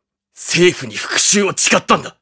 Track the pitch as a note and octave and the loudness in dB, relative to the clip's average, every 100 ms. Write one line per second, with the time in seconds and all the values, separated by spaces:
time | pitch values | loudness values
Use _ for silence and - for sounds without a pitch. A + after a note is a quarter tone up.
0 | _ _ _ - - E3+ F3 C3+ B2 G2+ | _ _ _ -8 -4 2 2 0 -6 -10
1 | - - - G3+ G3 - - F#3+ - F#3+ | -4 0 2 2 0 0 0 2 2 -2
2 | - - | -2 -18